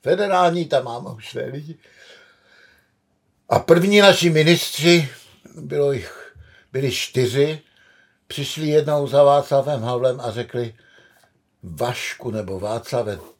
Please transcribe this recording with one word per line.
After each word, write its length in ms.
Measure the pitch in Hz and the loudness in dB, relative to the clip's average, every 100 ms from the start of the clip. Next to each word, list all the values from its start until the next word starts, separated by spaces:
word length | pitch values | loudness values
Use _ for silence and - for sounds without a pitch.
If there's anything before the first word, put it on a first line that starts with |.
federální, 600 | 131 175 202 185 175 170 | 0 0 2 2 2 0
tam 200 | 160 139 | 0 -2
máme 260 | 123 120 - | -2 -10 -12
už 200 | 110 - | -16 -14
své 140 | 123 | -10
lidi. 340 | 120 135 151 160 _ _ - - _ _ _ _ _ _ _ _ _ _ _ _ - | -10 -10 -14 -20 _ _ -20 -20 _ _ _ _ _ _ _ _ _ _ _ _ -2
A 100 | 113 | -2
první 420 | - 170 190 208 | 2 2 4 6
naši 300 | 202 - 170 | 6 6 2
ministři, 800 | 156 156 170 - - 165 175 139 - - _ - 160 | 4 4 2 0 0 4 4 2 -8 -20 _ -20 -20
bylo 320 | 143 147 143 | -8 0 0
jich, 420 | 135 - - - - - _ _ | 0 -8 -18 -20 -20 -20 _ _
byli 180 | 131 139 | -4 -4
čtyři, 680 | - - 127 123 127 147 156 _ _ _ _ _ _ _ | -4 -4 -2 0 2 0 -2 _ _ _ _ _ _ _
přišli 420 | - 139 156 156 | -10 -8 -6 2
jednou 380 | 151 143 147 139 | 2 2 -2 2
za 160 | 139 | 4
Václavem 600 | 143 143 139 139 139 139 | 6 4 2 0 0 -4
Havlem 380 | 113 123 127 127 | -4 -2 -2 -2
a 100 | 123 | -6
řekli: 440 | 107 117 123 120 - _ _ _ _ _ _ _ _ | -8 -6 -6 -8 -10 _ _ _ _ _ _ _ _
„Vašku 680 | 90 78 120 - - - 123 | -18 -6 -6 -4 -10 -10 -8
nebo 300 | 107 92 95 | -8 -8 -8
Václave 580 | 104 117 - 123 107 95 - | -6 -8 -6 -6 -4 -8 -14